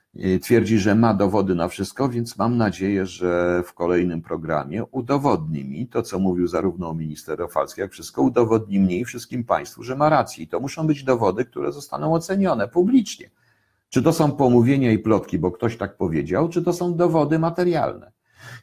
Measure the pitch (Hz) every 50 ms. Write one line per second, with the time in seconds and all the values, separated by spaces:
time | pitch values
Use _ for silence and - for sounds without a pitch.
0 | _ _ - - - 95 92 92 - - 123 117 - 98 113 110 95 107 101 110
1 | 117 117 107 98 104 98 95 107 98 95 92 87 82 90 - - 98 - - -
2 | 135 135 120 117 117 117 - - 98 117 123 117 113 104 87 87 95 98 101 98
3 | 92 92 90 - 90 90 87 87 87 87 87 90 90 - - - 87 87 90 90
4 | 87 90 85 82 82 - 82 82 80 80 80 73 69 69 78 107 113 - - 131
5 | 120 117 139 143 139 143 110 85 78 78 80 71 67 67 69 76 120 123 - 120
6 | - - - 92 95 95 87 87 87 85 87 82 78 95 85 90 90 82 80 80
7 | 80 78 76 - - - 78 - 87 82 - 71 71 - - - 98 95 - -
8 | - - - - 135 131 120 120 120 110 113 113 107 104 98 98 98 92 90 90
9 | 123 120 - 123 - - - 123 117 - 98 80 69 - - - - 117 131 135
10 | 151 156 156 143 117 - - - 80 80 - 87 123 139 - - 160 156 151 139
11 | 135 131 127 117 117 98 92 107 127 - - - 139 139 - 143 139 - - 139
12 | 151 156 160 170 165 - 190 196 196 185 151 117 101 - - 170 180 202 254 269
13 | 208 - - - - - _ _ _ _ _ _ _ _ _ _ _ _ - 131
14 | 117 160 160 165 160 147 127 - 143 127 120 120 117 120 139 139 131 120 110 98
15 | - 110 110 98 - - - 90 78 90 90 - - 113 113 - 98 98 - -
16 | 98 90 80 76 69 - 92 98 156 170 165 180 175 175 170 170 180 175 175 165
17 | 175 170 156 165 147 143 156 160 160 165 160 180 180 180 170 156 - - - -
18 | - - _ _ _ _ _ _ - - - -